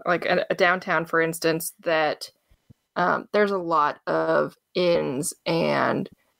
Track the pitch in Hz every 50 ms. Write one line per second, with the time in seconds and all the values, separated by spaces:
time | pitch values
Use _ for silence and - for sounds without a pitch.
0 | - - 175 160 - - 175 180 - - 180 - 190 175 180 185 - 196 170 160
1 | 170 165 - 165 165 165 165 - - 165 160 160 - - - _ - 175 160 160
2 | 156 151 - - - - _ _ _ _ _ _ _ _ - _ _ _ - -
3 | 175 180 160 - - - - 208 208 202 202 190 175 170 165 156 147 147 - -
4 | - - 160 160 160 160 160 151 151 143 - _ _ _ - 185 180 175 170 160
5 | 156 151 139 131 170 - - _ - - 165 165 160 151 147 139 127 127 127 131
6 | - - - _ _ _ _